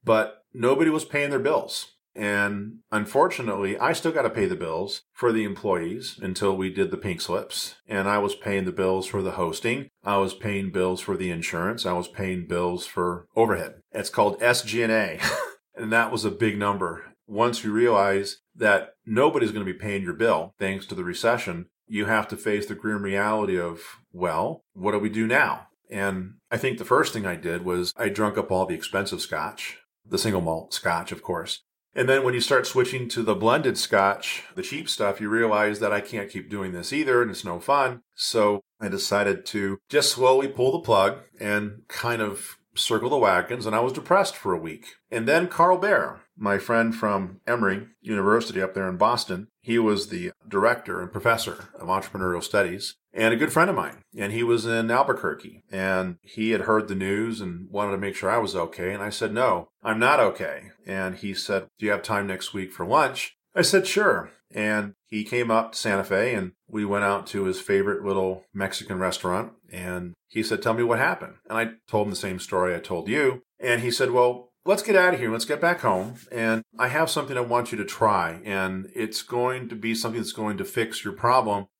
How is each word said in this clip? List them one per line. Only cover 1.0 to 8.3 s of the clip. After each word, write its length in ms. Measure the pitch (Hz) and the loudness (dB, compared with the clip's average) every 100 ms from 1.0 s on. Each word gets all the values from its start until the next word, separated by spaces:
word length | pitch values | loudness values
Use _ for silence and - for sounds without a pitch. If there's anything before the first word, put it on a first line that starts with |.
paying 260 | - 147 143 | -2 -2 0
their 80 | 135 | 0
bills. 540 | 139 143 - - - _ _ - | 0 0 -2 -10 -10 _ _ -6
And 640 | 104 101 101 101 104 - _ | -2 0 0 -2 -8 -12 _
unfortunately, 880 | 107 104 135 180 - 113 98 98 104 | -4 0 2 2 2 -4 -2 -2 0
I 140 | 135 | 0
still 180 | 165 170 | 0 0
gotta 200 | 160 123 | 0 0
pay 160 | 117 95 | 0 0
the 100 | 85 | -2
bills 460 | 82 80 101 - - | -4 -4 -6 -8 -14
for 200 | - 120 | 0 2
the 120 | 113 | 2
employees 720 | 104 98 104 90 85 104 - - | 0 -4 -2 0 -2 -8 -10 -8
until 360 | 98 90 101 95 | -8 0 0 0
we 140 | 95 | -2
did 200 | 95 92 | 0 -2
the 60 | 95 | -2
pink 240 | 101 85 | -6 -6
slips. 560 | - 92 - - - - - | -4 -4 -4 -8 -8 -12 -6
And 220 | 101 98 | -2 2
I 100 | 104 | 2
was 160 | 101 | 0